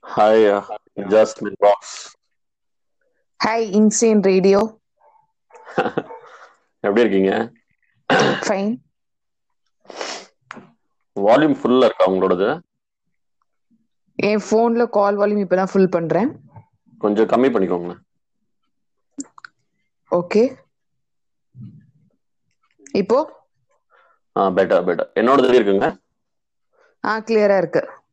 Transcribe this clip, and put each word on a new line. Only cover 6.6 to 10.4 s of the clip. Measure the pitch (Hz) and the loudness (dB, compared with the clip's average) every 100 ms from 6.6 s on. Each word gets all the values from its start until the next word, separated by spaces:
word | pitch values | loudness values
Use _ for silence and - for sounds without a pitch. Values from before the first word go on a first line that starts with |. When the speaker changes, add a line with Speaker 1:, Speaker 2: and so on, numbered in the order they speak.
| _ _ | _ _
Speaker 1:
எப்படி | 104 104 | -2 2
இருக்கீங்க? | 117 98 95 101 117 _ _ _ _ _ _ 262 202 - | 2 2 0 0 -6 _ _ _ _ _ _ 0 0 -2
Speaker 2:
Fine. | - 196 202 254 _ _ _ _ _ _ _ _ _ _ _ - - - - _ | -4 -4 -4 -6 _ _ _ _ _ _ _ _ _ _ _ -14 -12 -14 -18 _